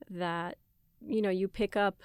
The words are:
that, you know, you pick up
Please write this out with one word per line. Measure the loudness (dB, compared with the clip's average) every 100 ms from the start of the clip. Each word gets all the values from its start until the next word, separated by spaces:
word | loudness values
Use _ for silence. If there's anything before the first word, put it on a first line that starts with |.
| -12
that, | -6 -2 -2 -4 -8 _ _ _ _ -2
you | 0
know, | 2
you | 2 0
pick | 0 0 2
up | 2 0